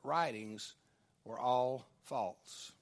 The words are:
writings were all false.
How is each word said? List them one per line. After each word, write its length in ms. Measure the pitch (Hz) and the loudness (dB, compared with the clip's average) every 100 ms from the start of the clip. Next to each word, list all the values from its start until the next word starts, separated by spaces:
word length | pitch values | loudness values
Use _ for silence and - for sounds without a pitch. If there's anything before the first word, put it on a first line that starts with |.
writings 680 | 135 160 156 107 107 107 - - _ _ _ _ | 0 2 2 0 -6 -8 -12 -16 _ _ _ _
were 160 | 107 113 | -10 0
all 460 | 123 127 127 131 - _ | 4 4 4 0 -8 _
false. 680 | - 131 92 - - - - - | -4 -2 -2 -4 -14 -14 -14 -18